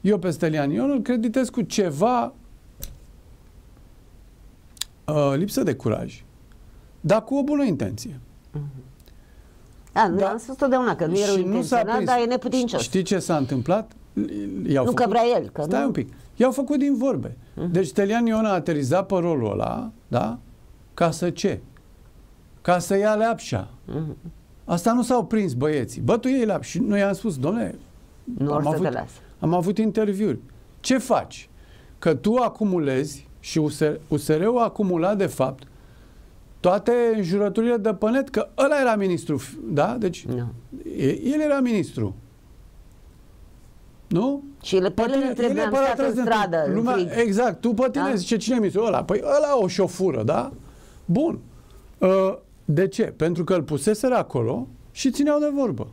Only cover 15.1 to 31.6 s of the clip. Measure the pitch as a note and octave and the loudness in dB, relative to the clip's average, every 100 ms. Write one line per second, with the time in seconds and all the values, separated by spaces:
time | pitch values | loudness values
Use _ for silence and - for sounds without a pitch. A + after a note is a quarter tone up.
15.1 | A#3+ A#3 A3+ A#2+ - D3+ G3+ C#4 F3+ A#2 | 4 4 2 -2 -6 -2 0 0 -2 -6
16.1 | - - - B3 B3 C4 D4 C#4+ C4 C4+ | -10 -20 2 2 2 0 0 2 2 0
17.1 | F3+ - - - - E3+ F3 F#3+ - G3+ | -2 -4 -12 -16 -8 -2 0 0 0 2
18.1 | A3 A#3 A3 A3 F#3 D#3+ D3+ C3 E3+ G3 | 2 2 2 2 0 0 0 2 2 2
19.1 | F#3+ E3+ D#3 A2 G2 - A1+ A3 - - | 0 2 0 0 0 -2 -4 -8 -14 -4
20.1 | A#2+ A3 A#3+ - - - - - - E3+ | -2 -2 -6 -14 -20 -20 -20 -20 0 0
21.1 | E3 F3 E3+ G3+ A2 - - - - - | 2 -4 0 -2 -2 -10 -20 -20 -20 -20
22.1 | - - - - - - F3+ E3+ G3 G#3 | -20 -20 -20 -20 -8 0 0 2 2 2
23.1 | G#3+ A3 A3 - G#2+ F#2+ - - B2+ D#3 | 2 0 -2 -4 -6 -6 -14 -10 -8 -8
24.1 | C#3 E3 - - - - F3 A3+ A#3+ A#3+ | -10 -16 -18 -20 -20 -4 0 2 2 2
25.1 | B3+ F#3+ A3 F#3+ B2 D3 D3+ A2+ - A#2 | 0 2 0 0 0 0 0 -4 -4 0
26.1 | A3 B3+ C4+ A3 F3 - E3 A3 G3+ G3 | 0 2 0 0 -2 -4 -4 0 2 0
27.1 | F#3+ A3+ D3 C#3 A3+ F#2 - - - - | 0 -4 -2 -2 -2 -4 -8 -18 -20 -20
28.1 | - - B3 C#3 D3 D3 D#3 E3+ B2 - | -20 -12 -4 0 0 0 0 0 -2 -8
29.1 | - - - D#3+ F3 F3 G3+ A3 G#3+ G#3+ | -16 -20 -4 0 2 0 2 0 2 0
30.1 | G3 G#3 B2+ - - - - - B3+ - | 0 -2 -2 -8 -20 -20 -12 0 0 2
31.1 | F#3 F#2 - - - | 0 0 -14 -20 -20